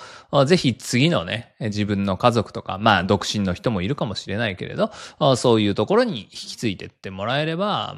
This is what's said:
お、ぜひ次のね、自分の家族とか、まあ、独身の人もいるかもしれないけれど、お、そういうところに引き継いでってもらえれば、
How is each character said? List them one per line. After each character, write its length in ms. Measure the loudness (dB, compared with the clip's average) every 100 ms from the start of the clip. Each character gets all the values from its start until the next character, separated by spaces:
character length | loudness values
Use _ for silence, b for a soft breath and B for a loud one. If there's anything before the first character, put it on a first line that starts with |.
| B B B
お、 140 | 4
ぜ 120 | 6 4
ひ 180 | 4
次 360 | 0 0 2 4
の 140 | 2
ね、 300 | -2 -6 -8 -8
自 240 | -6 -2
分 200 | -2 0
の 120 | 0 2
家 160 | 2
族 200 | 2 -2
と 100 | -6
か、 160 | -10 -2
ま 200 | 4 4
あ、 60 |
独 200 | 4 0 0
身 100 | -2
の 120 | -2
人 160 | -2 -2
も 120 | -2
い 60 | -2
る 60 |
か 100 | -4
も 100 | -6
し 140 | -8 -8
れ 80 | -4
な 120 | -4
い 80 | -6
け 100 | -8
れ 80 |
ど、 160 | -4 -4 B B B
お、 180 | 2 4
そ 200 | 4 4
う 40 |
い 80 | 4
う 60 |
と 120 | 0 2
こ 100 | 2
ろ 80 |
に 180 | 2 -2
引 60 | -10
き 260 | -14 -14 -6
継 120 | -6
い 80 | -6
で 100 | -10
っ 20 |
て 220 | _ -12
も 160 | -8 -4
ら 140 | -2
え 60 | -2
れ 80 |
ば、 400 | -2 -2 -2 -4